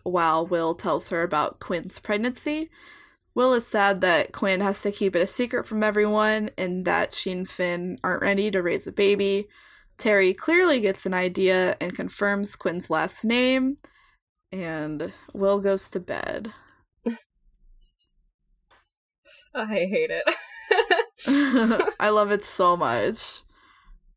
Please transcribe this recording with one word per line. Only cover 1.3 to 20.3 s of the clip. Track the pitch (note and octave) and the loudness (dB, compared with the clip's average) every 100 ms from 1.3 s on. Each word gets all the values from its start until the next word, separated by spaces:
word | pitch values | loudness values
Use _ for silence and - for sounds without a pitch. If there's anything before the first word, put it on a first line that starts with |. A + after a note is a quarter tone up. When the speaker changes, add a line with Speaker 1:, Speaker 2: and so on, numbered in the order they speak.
| D#3 C#3 - | 0 -2 -4
Speaker 1:
Quinn's | - F3+ E3+ - | -6 -6 -6 -10
pregnancy. | - G#3 A#3+ B3 - D4+ D#4+ - - - - _ _ | -4 -2 -2 -2 -4 -4 -6 -12 -20 -20 -20 _ _
Will | - B3+ | 0 2
is | B3 A3+ | 2 0
sad | G#3+ G3+ F#3+ | 2 2 2
that | F#3 E3 - | 4 2 0
Quinn | - G3+ F#3 | -2 0 2
has | G3 G3 | 0 -2
to | G3+ | -4
keep | G3+ G3 | -2 0
it | - | 2
a | G3 | 0
secret | - A#3+ B3 | 0 -2 -4
from | - G#3+ | -4 -2
everyone | G#3+ G#3 G#3 G#3+ G#3+ G#3+ G#3+ - | 0 2 2 4 2 2 -2 -4
and | F#3 F3+ | -4 -2
that | F3+ E3+ - | 0 0 0
she | - F#3+ | -4 -6
and | F#3 F#3 | -6 -6
Finn | - F3+ F3 F3+ F3 | -4 -2 -2 -6 -6
aren't | F3 F3+ | -4 -2
ready | - G3 G#3 | 0 0 0
to | F#3+ | 0
raise | F3 F3 - | 0 -2 -4
a | |
baby. | - G3+ G3+ G3 G3 G#3 _ - - _ - | 0 2 2 2 0 -4 _ -20 -20 _ -4
Terry | A3 G#3 F#3 | 2 4 4
clearly | F#3+ - E4+ F#4 C4 | 2 2 4 4 4
gets | G#3 G3 F#3+ | 2 -2 -2
an | |
idea | F#3 F#3 F#3 F#3 F#3 F3+ - | -2 -2 0 2 4 2 0
and | F3+ | -4
confirms | - F#3+ - G3+ G3+ G3+ - | -6 -8 -2 -2 0 -4 -4
Quinn's | F#3+ E3+ - | -4 -4 -2
last | D#3 D#3+ - | -2 -2 -2
name, | A3 A#3+ B3+ C4 C4 C#4+ - _ _ _ _ _ _ | 0 2 2 2 0 -4 -12 _ _ _ _ _ _
and | F#3+ E3 D#3 D3+ D3+ E3+ - - | -10 -8 -6 -6 -6 -8 -12 -12
Will | - G3 G3+ | -2 2 2
goes | G3 G3 - | 2 0 -2
to | F#3+ | -8
bed. | F3+ G2 - - A3 - _ _ _ _ A#3+ | -6 -6 -6 -6 -10 -16 _ _ _ _ -8
<laughs> | A3+ _ _ _ _ - - _ _ _ _ _ _ _ _ _ _ _ _ _ _ _ - _ | -8 _ _ _ _ -20 -20 _ _ _ _ _ _ _ _ _ _ _ _ _ _ _ -20 _
Speaker 2:
I | C#4 G#3+ | -8 -4
hate | G3+ F3+ F#3+ D#3 | -2 0 0 -2
it. | E3 - | -2 -2